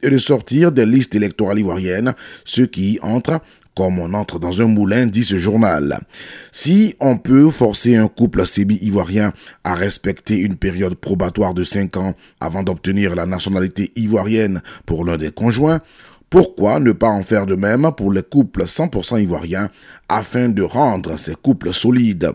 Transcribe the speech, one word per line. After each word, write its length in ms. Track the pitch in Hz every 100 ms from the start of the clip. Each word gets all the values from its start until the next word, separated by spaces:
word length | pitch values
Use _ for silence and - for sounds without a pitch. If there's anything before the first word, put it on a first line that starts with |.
et 80 | 135
de 80 | 135
sortir 540 | - 131 - 135 170
des 160 | 131 110
listes 260 | 127 120
électorales 460 | 104 104 - 98 104
ivoiriennes 560 | 98 87 92 92 127 123 - - -
ceux 200 | - 127
qui 280 | - 98
y 60 | 107
entrent 380 | 95 120 - 160 - _ _ -
comme 240 | 92 90
on 140 | 82
entre 260 | 104 101 85
dans 220 | 87 90
un 60 | 113
moulin, 380 | 107 98 113 120
dit 200 | 101 117
ce 120 | 98
journal. 640 | 90 110 107 78 71 64 - - - - -
Si 420 | - 147 196 214 -
on 160 | 135 123
peut 340 | - 131 156
forcer 460 | 151 117 104 120 117
un 100 | 110
couple 400 | - 113 95 90
sébi-ivoirien 840 | - 98 104 101 98 85 104 104 - - - 90
à 100 | 87
respecter 640 | 98 - 98 92 - 107
une 180 | 98 90
période 400 | 95 90 92 90
probatoire 580 | - 95 90 101 95
de 120 | 90 90
cinq 320 | 101 95 95
ans 160 | 95 - _ _
avant 240 | 82 92
d'obtenir 520 | 95 87 92 98 98 87
la 100 | 87
nationalité 680 | 92 98 98 92 98 98 117
ivoirienne 640 | 107 110 101 110 104 92 - - -
pour 180 | 82
l'un 140 | 87 82
des 140 | 78
conjoints, 500 | - 113 117 151 160 - - - _ _
pourquoi 500 | 190 185 - 104 143
ne 140 | 127
pas 160 | 90 110
en 120 | 104
faire 240 | 92 107 98
de 100 | 92
même 360 | 101 120 160 143
pour 160 | 98
les 100 | 95
couples 420 | - 143 117 - 87
cent 220 | - 160
pour 160 | 107
cent 140 | - 117
ivoiriens 520 | 98 82 82 95 101 - - - -
afin 400 | 107 104 123 123
de 140 | 101
rendre 580 | 90 120 143 95 - 78
ces 160 | - -
couples 380 | 139 123 85
solides, 580 | 92 113 123 117 90 82